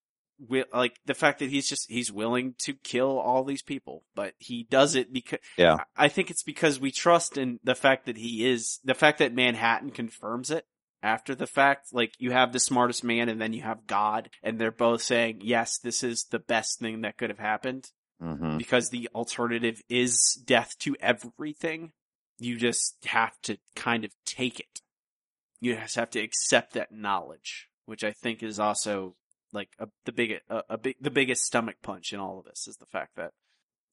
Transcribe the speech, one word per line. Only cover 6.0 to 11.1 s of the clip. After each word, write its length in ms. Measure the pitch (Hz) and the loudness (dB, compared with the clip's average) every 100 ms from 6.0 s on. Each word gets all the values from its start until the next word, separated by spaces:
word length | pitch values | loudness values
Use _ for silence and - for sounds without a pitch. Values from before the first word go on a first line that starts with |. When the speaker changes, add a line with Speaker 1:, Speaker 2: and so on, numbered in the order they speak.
| 147 | 4
Speaker 1:
I 20 | |
think 200 | - 185 | 4 -2
it's 120 | 170 | -6
because 360 | - 143 160 135 | -8 0 2 2
we 120 | 135 | -4
trust 460 | - 175 170 - 139 | 0 4 4 4 -2
in 220 | 127 120 | -2 -2
the 120 | 127 127 | -2 4
fact 300 | 139 131 - | 4 4 0
that 120 | 110 | -8
he 280 | 117 113 123 | -6 0 2
is, 320 | 120 113 - | 2 -2 -6
the 100 | 131 127 | -2 4
fact 240 | 151 147 | 4 6
that 140 | 139 | 2
Manhattan 560 | 120 123 113 117 113 139 | 4 2 4 2 2 -2
confirms 600 | 120 117 - 107 120 120 | -8 -10 -8 -8 -6 -4
it 140 | 156 - _ _ _ | -6 -6 _ _ _
after 340 | 104 | -2